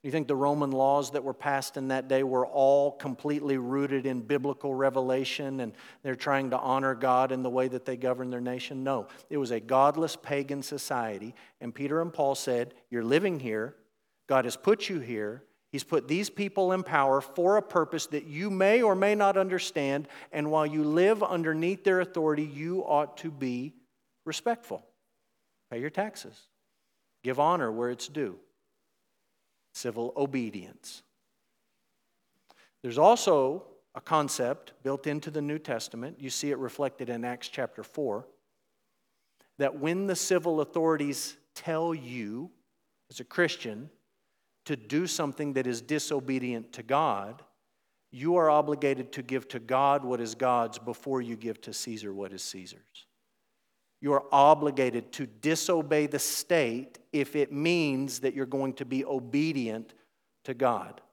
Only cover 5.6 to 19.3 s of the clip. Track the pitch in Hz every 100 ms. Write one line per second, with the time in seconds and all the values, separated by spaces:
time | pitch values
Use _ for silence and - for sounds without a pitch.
5.6 | 117 - - - 139 127 - 135 135 127
6.6 | 131 131 135 120 127 127 131 131 127 127
7.6 | 127 127 127 127 127 127 127 123 123 127
8.6 | - 135 131 131 101 - - 147 127 117
9.6 | 113 131 139 151 165 - - 143 135 143
10.6 | 131 143 - 127 113 101 107 120 - _
11.6 | 120 113 139 156 170 160 139 135 - 120
12.6 | 123 - _ 120 113 147 196 165 127 110
13.6 | 117 - _ _ _ _ - 135 123 -
14.6 | - 214 - 180 120 113 104 123 - _
15.6 | _ 139 - 160 127 165 202 - 202 196
16.6 | 185 185 180 151 139 135 139 - 175 208
17.6 | 196 180 156 165 - 147 151 147 202 190
18.6 | 190 226 226 190 202 208 202